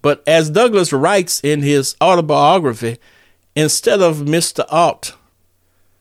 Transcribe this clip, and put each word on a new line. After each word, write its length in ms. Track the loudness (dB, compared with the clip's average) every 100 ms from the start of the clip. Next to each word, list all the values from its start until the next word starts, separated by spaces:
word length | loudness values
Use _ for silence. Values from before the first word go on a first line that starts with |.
But 200 | 0 -2 2
as 220 | 0 2
Douglass 440 | 0 2 0 0
writes 480 | 0 0 0 -2 -4
in 160 | -2 -2
his 340 | 0 0 -2 -2
autobiography, 960 | 2 2 2 2 4 2 0 -4 -8 -10 _ _ _ _ _
instead 460 | -4 -2 0 0 2
of 260 | 2 0 -2
Mister 380 | -2 -2 -6 -2
Ault, 440 | 0 0 -2 -14 -18 _ _ _ _ _ _ _ _